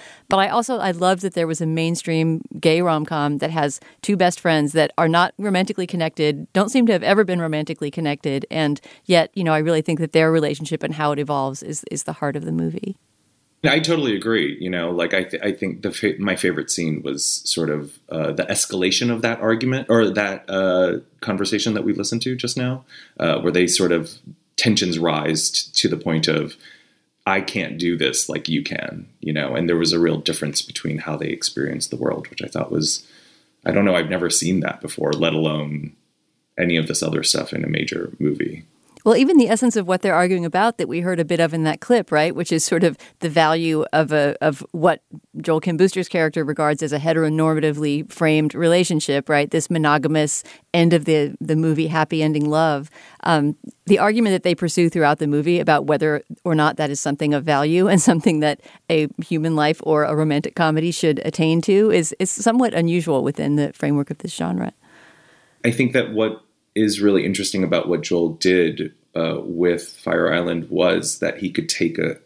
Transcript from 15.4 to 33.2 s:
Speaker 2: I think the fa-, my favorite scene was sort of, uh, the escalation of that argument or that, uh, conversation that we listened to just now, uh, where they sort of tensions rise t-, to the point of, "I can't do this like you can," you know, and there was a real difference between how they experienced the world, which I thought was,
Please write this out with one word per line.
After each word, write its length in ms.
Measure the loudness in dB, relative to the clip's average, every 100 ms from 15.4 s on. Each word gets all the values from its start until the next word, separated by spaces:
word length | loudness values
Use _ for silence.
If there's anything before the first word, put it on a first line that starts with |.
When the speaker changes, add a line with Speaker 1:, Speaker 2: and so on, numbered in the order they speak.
Speaker 2:
I 100 | -4
think 300 | -4 -6 -6
the 80 | -6
fa-, 240 | -2 -2 -2
my 160 | -2 0
favorite 340 | 0 -2 -4
scene 320 | -4 -2 -4
was 220 | -4 -4 -4 -4 -4
sort 200 | -2 -2
of, 280 | -4 -6 -14 -10
uh, 240 | -6 -4
the 100 | -4 -2
escalation 640 | -2 -2 0 0 0 0
of 120 | 0
that 180 | -2 -2
argument 480 | 0 0 0 -2 2
or 220 | 4 4
that, 400 | 2 -2 -4 -6
uh, 500 | -2 0 2 2 -2 -8 -12
conversation 520 | -6 -4 -2 -2 -2 -2
that 100 | -2
we 80 |
listened 280 | -2 -4 -4
to 120 | -4 -6
just 220 | -6 -4
now, 260 | -4 -6 -10 -20 -18 -6
uh, 200 | -2 0
where 120 | 0
they 160 | 2 2
sort 260 | 2 2
of 180 | 0 -2 -12 -20 -20 _ -2
tensions 420 | 0 2 0 0
rise 500 | 0 0 -2 -2 -2
t-, 220 | -4 -4
to 140 | -2 0
the 80 | -2
point 240 | -2 0 0
of, 300 | 0 -2 -10 -20 -20 _ _ _ _ -2
"I 140 | -2
can't 380 | -2 -6 -6 -4
do 180 | -2 0
this 300 | 0 -2 -4
like 220 | -4 -4
you 140 | -4
can," 440 | -4 -6 -8 -10 -16 _
you 100 | -6
know, 240 | -4 -2 -2
and 140 | 0
there 80 | 0
was 160 | 2
a 60 | 2
real 180 | 2 0
difference 440 | -2 -4 -4 -4
between 360 | -6 -8 -6 -6
how 180 | -6 -6
they 140 | -6
experienced 600 | -6 -6 -4 -4 -4 -6
the 60 | -4
world, 320 | -4 -4 -8
which 140 | -12
I 60 | -10
thought 220 | -6 -4
was, 380 | -2 -2 -4 -8 -20